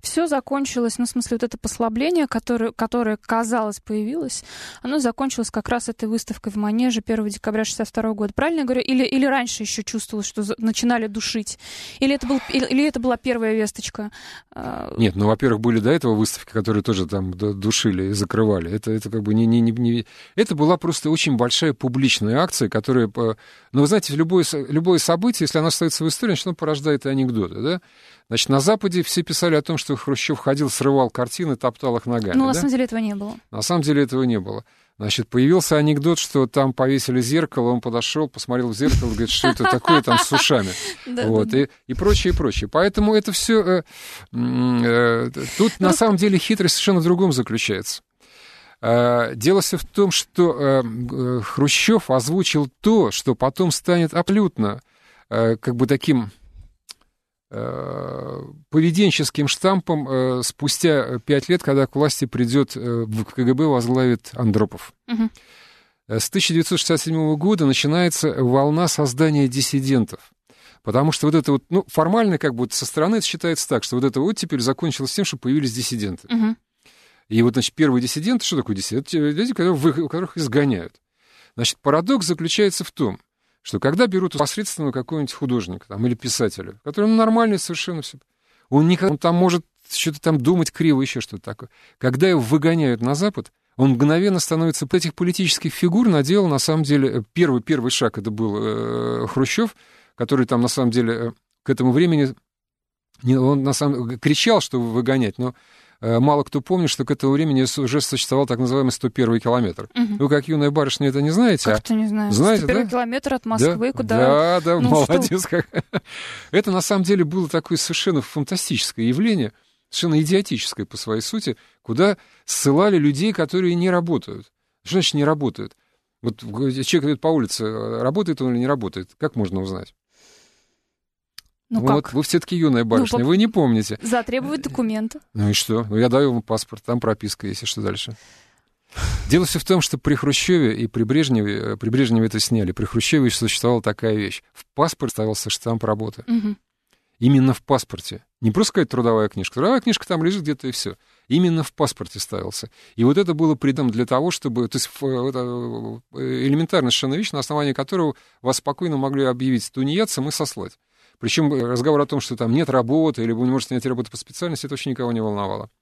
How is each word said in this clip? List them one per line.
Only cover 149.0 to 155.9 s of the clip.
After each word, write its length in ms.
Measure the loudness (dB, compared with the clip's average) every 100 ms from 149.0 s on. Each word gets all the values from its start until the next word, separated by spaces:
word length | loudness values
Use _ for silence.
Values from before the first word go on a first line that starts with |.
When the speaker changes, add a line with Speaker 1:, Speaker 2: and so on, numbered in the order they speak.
| 2 2 0
Speaker 2:
книжка. 260 | -2 -8
Трудовая 260 | -2 0 0
книжка 260 | 0 -2 -2
там 180 | -2
лежит 180 | 0 -2
где-то 260 | -4 -6 -6
и 40 |
все. 240 | -6 -8 -10 _ _ _
Именно 340 | 2 4 2
в 100 | -2
паспорте 480 | _ -2 -2 -12 -10
ставился. 500 | -8 -6 -8 -10 -12 _ -20 0
И 80 |
вот 140 | 2 4
это 160 | 2
было 200 | 0 0
придумано 380 | 2 0 0 -2
для 140 | -2 0
того, 240 | 0 -2
чтобы, 360 | -4 -4 -4 -4
то 80 | -4
есть, 100 | -8
ф-, 140 | -6
э, 240 | -6 -4 -4
это, 720 | -4 -6 -6 -8 -8 -10